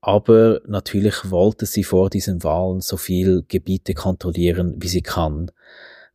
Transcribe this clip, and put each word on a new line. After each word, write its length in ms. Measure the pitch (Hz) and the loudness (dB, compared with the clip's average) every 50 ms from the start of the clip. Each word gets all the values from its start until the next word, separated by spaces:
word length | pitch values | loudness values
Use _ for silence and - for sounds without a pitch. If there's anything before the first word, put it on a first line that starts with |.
Aber 600 | - 101 98 104 - - 113 110 113 113 110 - _ | 0 0 0 0 4 6 6 6 8 6 4 0 _
natürlich 640 | - 104 98 - - - 101 98 107 - - - 98 | -4 -6 -6 -6 -2 -2 0 0 2 0 -2 -6 -2
wollte 380 | 92 87 90 107 110 _ - 98 | 0 2 2 2 2 _ -6 -4
sie 160 | - - 98 | -2 -4 -2
vor 260 | - - 92 95 98 | 2 2 2 2 2
diesen 340 | - 101 92 - 95 85 - | 0 -2 -2 -2 -4 -2 -2
Wahlen 380 | 82 78 85 92 92 92 95 | -2 0 0 0 -2 -2 -4
so 160 | 95 - - 87 | -4 -6 -8 -8
viel 480 | - - 92 90 92 95 92 90 - _ | -4 -2 -2 2 4 4 2 2 0 _
Gebiete 460 | - 95 - - 95 92 _ - 92 | -4 -4 -2 -2 -4 -4 _ -6 -8
kontrollieren, 840 | - - 95 90 - - 90 85 90 87 90 85 90 90 87 - - | -4 -2 -4 -4 -2 -4 -6 -2 0 0 0 2 0 -2 -4 -4 -6
wie 100 | - 90 | -6 -4
sie 160 | 87 87 80 | -4 -4 -4
kann. 480 | - - 92 85 78 73 76 85 87 _ _ _ - - - - - - - - _ | -4 -4 -2 -2 -2 -2 -6 -8 -10 _ _ _ -20 -20 -20 -20 -20 -20 -20 -20 _